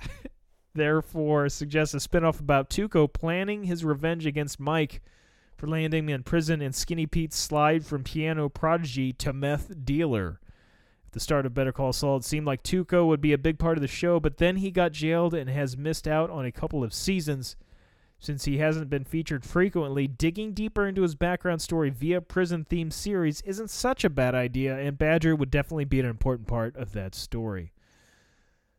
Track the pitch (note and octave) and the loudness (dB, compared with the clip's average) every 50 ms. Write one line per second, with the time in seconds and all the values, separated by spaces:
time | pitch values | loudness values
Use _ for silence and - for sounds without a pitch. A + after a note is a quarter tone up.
0 | - - - C#5 - C4+ - _ _ _ _ _ _ _ - D3+ D3+ D3 D#3 D#3+ | -12 -10 -10 -12 -14 -18 -18 _ _ _ _ _ _ _ -4 -2 2 2 2 2
1 | D#3 - - E3 D#3 D3+ D3+ D3 C#3+ C#3+ - - D3 D3 D3 D#3 D#3 D3 - C#3 | 0 -2 -4 -2 0 2 2 2 2 0 -2 -4 -4 0 2 2 2 2 0 -4
2 | - - - F3 E3 E3 D3+ - D3 C#3 C#3+ C#3 C3+ - - - G3+ G#3+ - F3 | -2 0 2 2 4 2 2 0 2 2 4 4 2 2 0 -2 0 2 4 4
3 | D3+ C#3 - - - E3 E3+ F3+ F#3+ G3+ G#3 G#3 G3+ F3+ F3 E3+ E3 D#3 D3 C#3 | 4 4 2 -2 -2 -2 -2 -2 -2 -2 -4 -4 -4 -4 -4 -2 0 0 0 0
4 | D3+ E3 E3+ E3 D#3+ D#3 C#3 D3+ D3 C#3+ - - C3+ D3 D#3+ D#3+ D#3 D3 - - | 0 -2 -2 0 -2 -2 -2 -2 -4 -4 -6 -6 -2 0 2 2 0 0 -4 -8
5 | - - _ _ _ _ _ _ _ _ - - - D3+ D#3+ D#3+ D#3 D#3+ D#3 D#3+ | -14 -16 _ _ _ _ _ _ _ _ -16 -10 -6 -4 -2 -2 0 0 0 0
6 | D#3 D3+ C#3+ C3 C3 - E3+ E3+ D#3 D3+ E3 D3+ D3 C3+ C3+ - - - E3+ E3 | 0 0 -2 -4 -2 0 2 2 2 2 0 0 0 -2 -4 -4 -4 -4 -2 -2
7 | D#3+ D3+ - E3+ D#3+ D#3 - - - - D3+ D3+ D3 D3+ D#3 D#3+ D#3 - D3 C#3 | -2 0 0 0 0 -2 -2 -4 -4 0 2 4 4 4 4 2 0 -2 -4 -6
8 | C3 - - D#3+ D#3 D#3+ D#3+ D#3 D3 C#3+ - - - D#3+ E3 E3+ E3+ C#3+ A#2+ C3+ | -4 -4 -4 -2 -2 -2 0 0 -2 -2 -2 -2 0 2 2 2 0 -2 -2 -2
9 | C3 C3 B2+ - - D3+ C3+ C3+ C#3 C#3+ D3 C#3 - - G3 D#3+ C3 A#2+ C#3 D3+ | -2 -2 -2 -2 -4 -4 -2 -2 0 0 0 -2 -4 -6 -10 -6 -2 0 0 2
10 | E3+ D3+ B2 G#2+ F#2+ E2 G2 - - - - _ _ _ _ _ _ _ _ _ | 2 2 2 0 0 -2 -6 -8 -14 -20 -20 _ _ _ _ _ _ _ _ _
11 | - - - - - - D#3 C#3+ C3+ C3 A#2+ C#3 C3+ C3 B2+ - C#3 C3 B2 - | -20 -12 -10 -6 -2 0 2 2 2 0 0 0 0 0 0 0 0 0 0 0
12 | D3 C#3+ C#3 C3+ A2+ - - D3+ D3+ D3 C3+ - - - - F#3 F3 - F3+ F3 | 0 0 0 0 0 -2 -2 -2 0 0 -2 -2 -2 0 0 0 2 4 4 4
13 | E3+ E3 D#3 D3 D3 D3+ D3 C#3 C#3 D#3+ D#3+ - D#3 E3 E3 D#3 C#3+ C3+ - - | 6 6 4 4 4 4 4 4 2 0 0 2 2 2 2 2 0 -2 -2 0
14 | - F3 F3 E3+ D3+ D#3 D3 - E3 F3 F#3 F#3+ F#3+ F#3+ F3 F#3 F3 E3+ D3+ D3+ | 2 2 4 4 2 0 2 2 2 2 2 2 -2 0 2 2 2 2 2 0
15 | D3+ D#3 E3 E3+ E3+ E3+ E3 E3 C3+ C3 C3 C#3+ C#3+ C3 B2+ B2+ C#3+ D#3 D#3+ - | 0 2 2 2 2 2 0 -2 -2 -2 -2 -2 -2 -2 -4 -4 -4 -4 -4 -2
16 | - D#3 D3+ D#3 D#3+ E3+ E3+ D3+ C3 B2 - - D#3 D#3 - D3 B2+ A2 - - | -2 0 0 2 0 0 -2 -4 -4 -6 -4 -4 -4 -4 -2 -2 -2 -2 -4 -2
17 | - F#3 G3 F#3 D#3 D3+ C#3+ C3+ B2 - - - - _ - - _ _ _ _ | -2 0 0 0 0 -2 -4 -4 -6 -10 -12 -16 -20 _ -20 -20 _ _ _ _
18 | _ _ _ _ - - D3 C3+ - D3 C#3+ C3+ D3+ D#3 D#3 D#3+ D#3 C3+ C#3+ C#3 | _ _ _ _ -10 -8 -6 -4 -2 0 0 2 2 2 2 0 -2 -2 -2 -4
19 | C3+ - - D#3+ E3 - D#3 C3+ - - - F3 F#3 G3+ - F3+ D3+ C#3 C3+ C#3+ | -2 -2 -4 -4 -2 -2 -4 -4 -4 0 2 2 4 4 2 0 -2 0 0 0
20 | C#3 C3+ C3 - D#3 E3 E3+ G3+ A3 A3 G3+ G3 G#3+ G#3+ - G#3 G3+ G3 F#3+ G3 | 0 0 0 0 0 0 0 0 -4 -6 -4 -4 -4 -2 0 0 0 0 2 2
21 | F#3 F3 D3+ - F3 F3 F3+ F3 - F3+ E3+ D#3+ - - F3 E3 D#3 C#3 C3+ A#2 | 2 2 2 0 0 0 0 0 0 0 0 -2 -2 -2 0 0 2 0 0 0
22 | - E3 F3 F3+ F3 - - F#3 F#3 E3+ F3 E3 D#3 - E3+ F3 E3 D#3+ D3 - | 0 0 0 0 -2 -2 0 0 0 2 0 -4 -4 -2 -2 -2 -2 -4 -6 -6
23 | - G3+ G#3 F#3 E3+ D#3 D3 - - G3 F#3+ G3+ A3+ G#3 - - - B3 C4 - | -4 -2 0 2 2 0 0 -2 -6 -8 -8 -6 -8 -8 -4 -2 0 0 2 2
24 | - F#3+ D3 C3+ B2+ B2 B2 B2+ B2 B2+ B2 B2+ C3 C3+ C3 C3 C#3 C#3+ C#3 C#3 | 2 2 2 2 2 2 2 2 0 0 0 -2 -2 -2 -2 -2 -4 -4 0 2
25 | D#3 D#3 D#3+ E3 D#3+ E3 D#3+ D3+ C#3 C3 C3+ D3 C#3 - D#3+ D#3 C#3+ C#3+ C#3 C3 | 4 4 4 4 4 4 4 2 2 2 2 0 0 0 -2 -4 -2 0 2 2
26 | B2+ B2 A2+ A2 - C3+ B2+ A#2+ A2 - B2 A#2 A2 A#2 C3 C3 B2+ G2 G#2 G#2+ | 2 0 -2 0 0 0 0 0 -2 -2 -2 0 -2 -2 -4 -8 -8 -8 -6 -6
27 | F#2+ F#2+ - - - - - A#2 A2+ A2 G2+ F#2 E2+ E2 - _ _ _ _ _ | -6 -6 -8 -10 -10 -8 -6 -4 -4 -4 -6 -6 -8 -10 -14 _ _ _ _ _
28 | _ _ _ _ _ _ _ _ _ _ _ _ _ _ _ | _ _ _ _ _ _ _ _ _ _ _ _ _ _ _